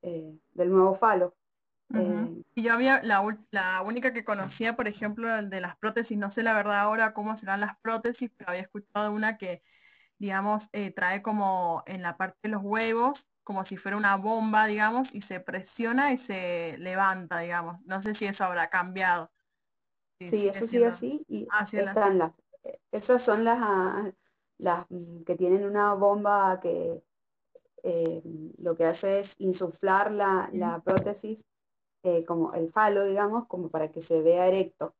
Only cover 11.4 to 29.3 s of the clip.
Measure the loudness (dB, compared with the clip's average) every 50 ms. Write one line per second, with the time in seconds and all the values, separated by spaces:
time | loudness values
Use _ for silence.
11.4 | 0 0 0 0 0 -2 -2 -4 -6 -10 -12 -8 -6 -8 -4 -4 -6 -6 -6 _
12.4 | -6 -4 -4 -4 -4 -2 -2 0 0 0 0 2 2 0 0 -4 _ _ _ _
13.4 | _ -8 -6 -6 -6 -6 -10 -10 -6 -6 -4 0 2 2 2 2 0 -2 -2 0
14.4 | 0 2 4 4 4 4 2 2 2 2 2 0 -2 -2 -6 -14 -12 -10 -12 -10
15.4 | -8 -8 -8 -8 -10 _ _ -4 -2 0 2 2 2 2 2 0 -2 -8 -8 -6
16.4 | -4 -4 -4 -4 -4 -6 -8 -8 -8 -6 -2 2 2 2 2 -2 -6 -6 -6 -4
17.4 | -4 -2 -4 -4 -4 -4 -12 -14 -10 -8 -8 -4 -4 -6 -4 -4 -4 -6 -2 -2
18.4 | -2 -2 0 -2 -2 0 0 -2 -2 -2 -4 -2 2 2 2 0 -2 -10 _ _
19.4 | _ _ _ _ _ _ _ _ _ _ _ _ _ _ _ _ -6 -2 -2 0
20.4 | 0 0 0 -2 -6 -2 4 4 4 4 2 -2 -6 -6 -6 -6 -8 _ -8 -8
21.4 | -6 -2 -2 -2 -2 -2 -2 -2 -2 0 2 2 4 4 4 4 2 0 -4 _
22.4 | _ _ -20 _ _ -14 -14 _ _ _ -8 -6 2 4 2 4 4 2 2 4
23.4 | 4 2 2 2 2 0 2 2 0 0 -2 -4 -6 -6 -10 _ _ _ _ _
24.4 | _ _ _ _ -2 0 0 -2 -4 _ -12 -12 -12 -12 -16 -14 -4 -4 -2 0
25.4 | 2 2 2 2 2 0 2 2 4 4 4 4 4 4 4 4 2 2 4 4
26.4 | 4 4 2 0 -2 -4 -2 -2 -2 -4 -6 -6 _ _ _ _ _ _ _ _
27.4 | _ _ _ -20 _ _ _ -8 -6 -4 -2 0 0 -2 -2 -4 -10 -12 -12 -12
28.4 | -12 -14 -14 -6 -2 -2 2 2 2 2 2 0 0 0 0 0 -2 -4